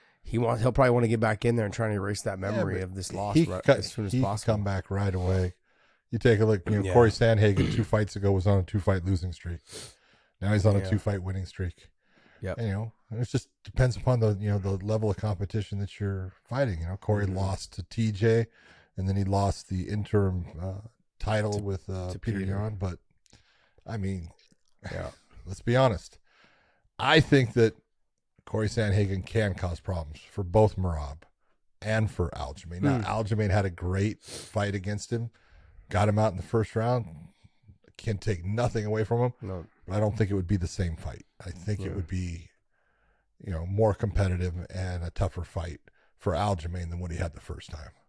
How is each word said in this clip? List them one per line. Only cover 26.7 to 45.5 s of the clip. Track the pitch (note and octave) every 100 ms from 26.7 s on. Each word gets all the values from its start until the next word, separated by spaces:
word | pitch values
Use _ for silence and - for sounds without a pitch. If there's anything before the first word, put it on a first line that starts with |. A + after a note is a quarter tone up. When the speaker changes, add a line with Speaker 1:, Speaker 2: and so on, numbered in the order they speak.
| _ _ -
Speaker 2:
I | B2 D#3
think | - C#3 A#2
that | B2+ - - _ _ _ _ _ _ -
Corey | A2 G#2+
Sandhagen | - G#2+ G2 G2 G2 -
can | A2+ G#2 E2+
cause | F2 E2
problems | - F2 D2 D2
for | - -
both | F2+ G2+ G#2+ -
Merab | F#2 D#2+ C#2+ D2+ - _ _ _ _ -
and | G#2+ A2 G#2+
for | - E2+ -
Aljamain. | C#2 C2+ E2 F2
Now, | C#3+ B2+
Speaker 1:
Hmm. | G2+
Speaker 2:
Aljamain | G#2 G#2+ G#2+ G#2
had | G#2 G2
a |
great | E2+ F2 F#2+ G#2 -
fight | - - - G#2+ G2+ G2+
against | F#2+ G#2 -
him, | A#2 A#2 _ _ - - - -
got | F#2 G#2+
him | G#2
out | A2
in | F2+
the |
first | - A#2 G#2+ A2
round, | A2+ B2 A2 D#2 - _ - _ _ - _ -
can | - G2
take | - F#2
nothing | F#2 A2 A#2+ A2 G#2
away | G#2+ G#2+
from | A#2
him. | B2 -
Speaker 1:
No. | G2 F#2 D#2+ _ -
Speaker 2:
But | G2
I |
don't | G#2+ G#2+
think | G2+
it |
would | G2 F2+
be | G2
the | F2
same | - F2+ D#2+
fight. | - A#1+ - - F#2
I |
think | F2+ G#2 G2+
it | F#2+
Speaker 1:
Yeah. | G2
Speaker 2:
would | E2
be, | F#2 F2+ E2 - _ _ _ _ _ _ _ _ _ -
you |
know, | E2 E2+
more | G2 A2
competitive | F#2 G2+ G2 G2 F2+ F2+ F2 -
and | F#2+ F#2 F2+
a | E2+
tougher | - G2+ -
fight | D#2+